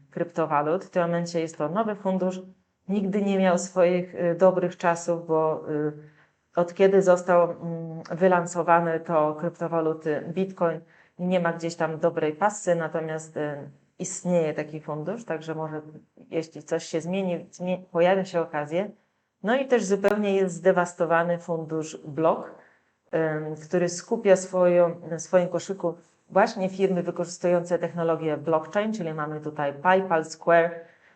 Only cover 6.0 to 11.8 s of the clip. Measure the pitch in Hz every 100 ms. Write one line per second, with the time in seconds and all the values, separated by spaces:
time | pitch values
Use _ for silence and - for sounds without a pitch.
6 | - _ _ _ _ - 175 - 190 196
7 | 175 180 180 175 170 - 170 165 165 165
8 | 160 170 185 180 170 175 165 170 170 160
9 | 165 165 151 151 170 170 170 165 160 160
10 | 160 147 - 170 190 - 170 160 - _
11 | _ - 180 185 170 165 165 170